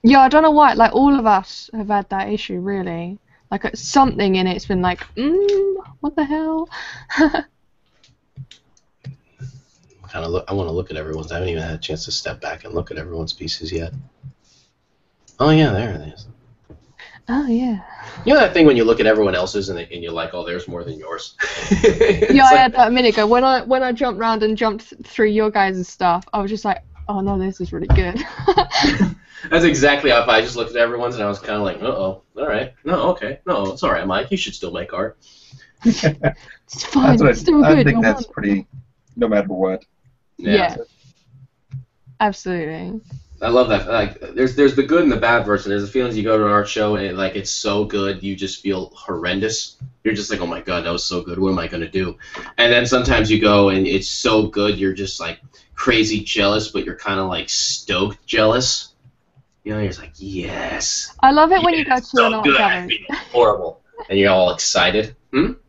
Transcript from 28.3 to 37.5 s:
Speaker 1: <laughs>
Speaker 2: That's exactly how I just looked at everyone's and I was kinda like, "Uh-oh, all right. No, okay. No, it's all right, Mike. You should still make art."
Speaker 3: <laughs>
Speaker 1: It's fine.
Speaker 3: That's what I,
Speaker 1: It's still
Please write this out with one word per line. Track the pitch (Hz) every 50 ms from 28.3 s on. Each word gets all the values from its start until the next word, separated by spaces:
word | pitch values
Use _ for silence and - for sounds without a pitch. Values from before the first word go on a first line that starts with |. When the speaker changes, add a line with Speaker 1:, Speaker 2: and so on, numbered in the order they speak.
| - - - -
Speaker 1:
<laughs> | 359 - - - - - - 285 - - 196 - - - _ _ - - - -
Speaker 2:
That's | 160 170 170
exactly | 170 143 135 131 143 143 143 - 139
how | 123 117 117 123
I | 113 110
just | 113 123 120
looked | 120 113 113
at | 120 120
everyone's | 117 117 120 117 120 123 123
and | 113 104
I | 101
was | 98 95
kinda | - - - 104
like, | 104 95 87 85
"Uh-oh, | 98 120 135 - - 95 - - _ _ _ 110
all | 139 151
right. | - - - - - _ _
No, | 147 180 170 151 175
okay. | 180 - 107 104 139 - _
No, | 180 175 104 98 95
it's | - - 185
all | 143
right, | 113 - 85
Mike. | 95 92 101 131 -
You | 196 185
should | - 208 185
still | - - 87
make | 82 85 87 - -
art." | 131 - 113 - _ _ _ _ _ _ _ -
Speaker 3:
<laughs> | 135 - _ _ _ -
Speaker 1:
It's | 233 220 - - 160 147 - - - - - - - - _ _ _ - - -
fine. | - - 285 254 269 254 220
Speaker 3:
That's |
what | - -
I, |
Speaker 1:
It's | - -
still | - -